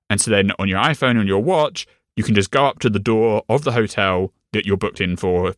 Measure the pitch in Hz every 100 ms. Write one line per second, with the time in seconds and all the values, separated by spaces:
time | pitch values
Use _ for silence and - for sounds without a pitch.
0 | - 101 117 104 98 92 98 95 135 143
1 | 131 117 98 95 127 180 151 - - _
2 | _ - - 104 98 139 139 - 123 107
3 | 107 110 113 107 - 120 147 120 107 -
4 | 98 92 92 - _ 107 98 98 101 -
5 | 92 90 92 90 92